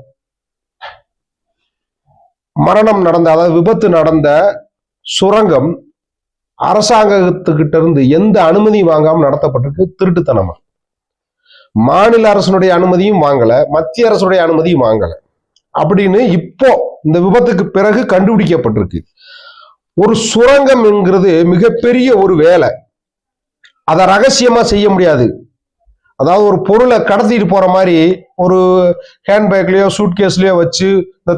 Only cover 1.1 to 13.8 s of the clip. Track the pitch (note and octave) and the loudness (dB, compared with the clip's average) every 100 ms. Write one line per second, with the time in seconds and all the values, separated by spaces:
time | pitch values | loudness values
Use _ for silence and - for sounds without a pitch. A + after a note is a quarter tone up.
1.1 | _ _ _ _ _ _ _ _ _ _ | _ _ _ _ _ _ _ _ _ _
2.1 | _ _ _ _ - D3+ G3+ A3 G3+ F3 | _ _ _ _ -4 0 2 2 0 0
3.1 | E3 E3+ D#3+ F3 E3 F3 A3+ G#3 E3+ D#3 | 0 0 2 0 0 0 0 0 0 0
4.1 | D#3+ D3 D3 G3+ - - _ _ _ - | 0 0 2 0 -2 -12 _ _ _ -12
5.1 | - F#3+ G#3 G#3+ C#3+ D3 - - _ _ | -4 0 0 2 0 -2 -6 -14 _ _
6.1 | _ _ _ _ - B2 G3+ G#3+ A#3 G#3 | _ _ _ _ -8 -4 -2 0 2 2
7.1 | G3+ F#3 F3+ - D3+ D3+ E3 E3 D3 C3 | 2 0 -2 -4 -2 -2 0 0 2 2
8.1 | D#3 G#3+ G3+ E3 F#3+ G#3+ G#3+ E3+ D#3 D#3 | 2 2 2 2 2 2 2 2 2 0
9.1 | E3 C#3+ D3 D#3 C3 C3+ D3 F#3 - F#3 | 0 0 -2 -4 -4 -6 -4 -6 -4 -2
10.1 | E3+ D3+ A#2 F#2 - _ _ _ _ _ | -2 -2 -2 -4 -8 _ _ _ _ _
11.1 | _ _ _ _ - _ - A#2+ D#3+ G#3+ | _ _ _ _ -20 _ -4 -2 0 2
12.1 | A#3 A3 G3+ F#3 F#3+ F#3 F3 F3+ F3+ G3 | 2 2 0 0 0 0 0 0 0 0
13.1 | G3 D3 C#3 A2+ B2 D3+ D3+ | 0 0 0 0 0 0 -2